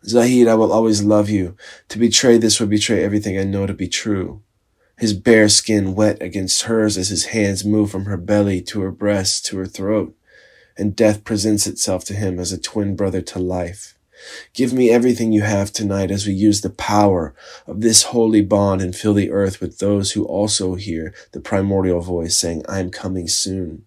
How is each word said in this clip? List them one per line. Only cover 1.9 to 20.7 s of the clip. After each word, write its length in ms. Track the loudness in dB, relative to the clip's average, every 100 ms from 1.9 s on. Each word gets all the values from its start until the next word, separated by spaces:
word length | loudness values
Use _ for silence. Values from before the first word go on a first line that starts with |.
| 0
betray 380 | 2 4 6 6
this 240 | 4 0
would 80 | 0
betray 340 | 0 0 0
everything 360 | 0 -2 -2 -4
I 60 |
know 220 | -2 -2 -4
to 60 |
be 160 | -4 -6
true. 540 | -6 -4 -4 -4 -10 _ _ _ _ _ _
His 160 | -2
bare 340 | 0 6 6 6
skin 460 | 4 2 0 0
wet 260 | 2 0 0
against 440 | -6 -6 -4 -4
hers 340 | -2 0 0 0
as 100 | -4
his 180 | -4 -4
hands 380 | -2 0 0
move 260 | 0 2 0
from 140 | -2
her 140 | -6 -8
belly 420 | 0 2 2 0
to 220 | -4 -6
her 100 | -6
breast 540 | -4 -2 -2 -2 -4 -6
to 100 | -8
her 100 | -10
throat, 480 | -8 -2 -2 -2 _ _ _ _ _ _ -6
and 140 | -6
death 300 | 2 2 2
presents 420 | -2 -2 0 0 -2
itself 380 | -4 -4 -4
to 100 | -6
him 240 | -6 -4 -4
as 140 | -6
a 40 | -8
twin 380 | -6 -4 -4
brother 260 | -2 -2 -2
to 200 | -6 -6
life. 560 | -4 -4 -6 -10 -18 _ _ _ -20 -20 -18
Give 200 | -4 -2
me 180 | 4 4
everything 420 | 4 4 2 2
you 100 | 2
have 300 | 2 0 -2
tonight 400 | -4 -4 -2 -2
as 120 | -2
we 80 | -2
use 280 | 2 2 2
the 100 | -2
power 640 | -8 0 4 4 2 -4 -10 -20 -20 -12
of 140 | -2
this 240 | 2 2
holy 380 | 2 2 4 4
bond 380 | 4 2 2 0
and 140 | -2
fill 180 | -2 0
the 200 | 2 2
earth 280 | 0 -2 -2
with 180 | -10 -4
those 340 | 0 0 0
who 120 | -4
also 520 | -4 -2 -2 -2 -4